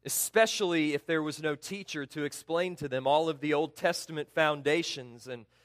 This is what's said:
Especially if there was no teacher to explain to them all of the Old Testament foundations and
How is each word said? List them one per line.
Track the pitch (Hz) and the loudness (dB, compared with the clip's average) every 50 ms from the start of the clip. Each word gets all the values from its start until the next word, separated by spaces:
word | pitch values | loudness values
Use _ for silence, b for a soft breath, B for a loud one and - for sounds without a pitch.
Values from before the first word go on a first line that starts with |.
| _ | _
Especially | 139 - - - - - 220 226 220 - - 214 180 170 165 151 151 147 | -4 -2 -2 -2 2 4 4 4 4 4 0 0 2 2 2 2 2 0
if | 139 - | -2 0
there | - 165 160 | 0 0 0
was | 156 151 143 147 | 0 -2 -6 -4
no | 156 156 147 | -2 -4 -4
teacher | - - - 190 202 190 - - 151 139 | -4 -6 -10 -10 -10 -10 -10 -8 -8 -8
to | 127 - 151 147 | -8 -6 -6 -6
explain | 147 - - - - 165 170 180 185 180 | -6 -6 -10 -8 -2 0 0 0 -2 -4
to | 147 147 | -6 -6
them | 139 127 131 131 | -4 -4 0 2
all | 135 143 151 165 165 | 4 4 4 4 2
of | 156 139 | -2 -2
the | 139 151 147 | 0 2 2
Old | 143 165 151 - | 2 2 0 -4
Testament | - - 175 175 - - - 160 151 147 _ _ | 0 0 0 0 0 -6 -8 -8 -8 -8 _ _
foundations | 165 160 151 151 147 139 143 151 170 170 - - 143 127 123 120 120 110 | 2 2 2 2 0 2 2 2 2 0 -2 -6 -8 -10 -14 -16 -18 -14
and | 127 127 120 110 _ _ _ | -12 -12 -12 -14 _ _ _